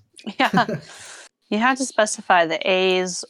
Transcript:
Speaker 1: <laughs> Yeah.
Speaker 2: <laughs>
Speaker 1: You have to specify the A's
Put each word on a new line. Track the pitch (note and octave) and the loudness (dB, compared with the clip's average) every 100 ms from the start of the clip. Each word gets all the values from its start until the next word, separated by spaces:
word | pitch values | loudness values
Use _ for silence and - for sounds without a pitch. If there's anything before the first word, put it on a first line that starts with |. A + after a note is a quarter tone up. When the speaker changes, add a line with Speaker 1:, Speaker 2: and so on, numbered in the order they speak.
| _ - A3 | _ -16 -14
Speaker 1:
<laughs> | - | -2
Yeah. | B3+ F#3+ G#3+ | 0 0 0
Speaker 2:
<laughs> | C#3+ - - - - - _ _ | -4 -12 -20 -20 -20 -20 _ _
Speaker 1:
You | G#3+ | 0
have | B3 C4 | 0 0
to | C4 | -2
specify | - G#3+ - - F#3 E3 | 0 0 -2 2 2 4
the | E3 - | 0 0
A's | F#3 F#3+ F#3 F#3 F3 - | 2 2 2 0 -6 -6